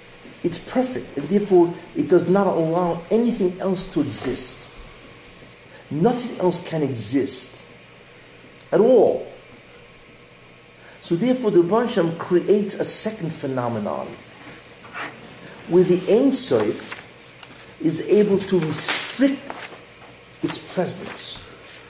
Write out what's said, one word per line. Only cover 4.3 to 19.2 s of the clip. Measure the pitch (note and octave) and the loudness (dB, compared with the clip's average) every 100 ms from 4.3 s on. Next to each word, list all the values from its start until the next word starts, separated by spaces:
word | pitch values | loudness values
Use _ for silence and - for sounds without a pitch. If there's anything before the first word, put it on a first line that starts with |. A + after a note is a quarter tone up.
| A2+ - - - - - - - - - - - - - - - | -4 -6 -8 -12 -18 -20 -20 -20 -20 -20 -20 -20 -20 -20 -20 -8
Nothing | C#3+ F#3+ B3 A3+ - | 0 0 0 -6 -2
else | F3+ E3+ - | 0 0 -4
can | D#3+ | -4
exist | C#3 A#2 G2+ C3+ - - - - - - - - - - - - - - - | -2 -4 -2 0 0 -4 -6 -12 -18 -20 -20 -20 -20 -20 -20 -20 -20 -20 0
at | E3 | 4
all. | A3+ A#3+ D3 - - - - - - - - - - - - - - - - - - - | 6 6 6 2 -6 -16 -20 -20 -20 -20 -20 -20 -20 -20 -20 -20 -20 -20 -20 -20 -20 -12
So | - E3+ | -4 0
therefore, | A#3+ B3+ A3 | 0 0 4
the | F3 | 4
Rebbe | E3+ A3 A#3+ | 4 4 2
Hashem | G3 E3 E3 | 0 0 -2
creates | - F3 E3 G#3 G3+ - | 0 0 4 2 2 -4
a | |
second | D#3 - A3 G#3+ E3 | -2 0 -2 -4 -8
phenomenon, | D#3+ C#3 C3 A#2+ A2 G2+ C#2 C#2 F2 - - - - - - - - - - - - - - - | -6 -6 -4 -4 -4 -4 -6 -8 -14 -18 -20 -20 -20 -20 -20 -18 -14 -14 -14 -20 -20 -20 -16 2
where | F3 | 4
the | E3+ F3+ - | 6 4 4
Ein | G#3+ C#4 | 4 4
Sof | - - A#2 G#2+ - - - - - - - - - - - | 4 2 2 2 -4 -8 -14 -16 -20 -20 -20 -20 -20 -20 -4
is | D#3 - - | -2 -2 2
able | G#3 F#3+ F#3+ | 2 4 2
to | - F#3 | 0 0
restrict | D#3 - - - - - | 0 0 0 0 -2 0